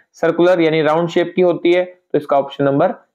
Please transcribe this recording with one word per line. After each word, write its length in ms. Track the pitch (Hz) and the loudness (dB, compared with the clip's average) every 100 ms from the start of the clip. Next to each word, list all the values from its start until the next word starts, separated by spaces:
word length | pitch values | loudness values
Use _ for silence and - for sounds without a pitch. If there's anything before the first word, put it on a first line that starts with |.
| _ | _
Circular, 480 | _ 165 165 175 180 | _ -2 2 2 2
यानी 220 | 160 160 | 2 2
round 260 | 151 156 170 | 0 0 0
shape 240 | 175 170 185 | -2 -2 0
की 60 | |
होती 300 | 180 160 170 | 0 0 0
है। 120 | 180 | 0
तो 340 | 180 - _ 147 | -2 -10 _ -6
इसका 200 | 147 139 | 0 -2
option 260 | 135 - | -2 -2
number 300 | 139 139 180 - _ | -2 0 0 -4 _